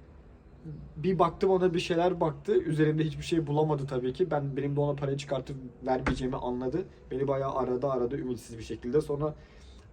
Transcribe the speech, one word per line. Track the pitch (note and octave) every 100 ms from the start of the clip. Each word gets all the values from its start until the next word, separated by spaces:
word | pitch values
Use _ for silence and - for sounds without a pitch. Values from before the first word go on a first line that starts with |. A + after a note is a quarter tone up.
| - - - - - - D#3+ D3 - D#3+
bir | E3+ F3
baktım, | E3+ - F#3+
ona | F#3+ F3+
bir | E3+
şeyler | - E3+ F3+ E3+
baktı. | D#3+ C#3+ - F#3
Üzerimde | D#3+ D3+ D3+ D#3
hiçbir | D#3 -
şey | - E3 C#3+
bulamadı | D3 D#3 C#3+ C#3
tabii | B2+ B2+
ki. | B2+ F3
Ben, | D3 C#3 C3+
benim | C#3+ C#3+
de |
ona | D3
parayı | C#3+ C#3+ C#3
çıkartıp | - C3+ C3 C3+ B2+ - B2+
vermeyeceğimi | C3 C3 C3 B2+ C3
anladı. | A#2+ B2 B2+ D#3+ F#3+ - -
Beni | C3 C#3
bayağı | C3+ C3+
aradı, | C3 B2 B2 C#3
aradı | C3 B2 C#3
ümitsiz | B2+ A#2 - A2+
bir |
şekilde. | G#2+ B2 A#2+ D3
Sonra | D3 C#3+ D3+ D3 - - - - -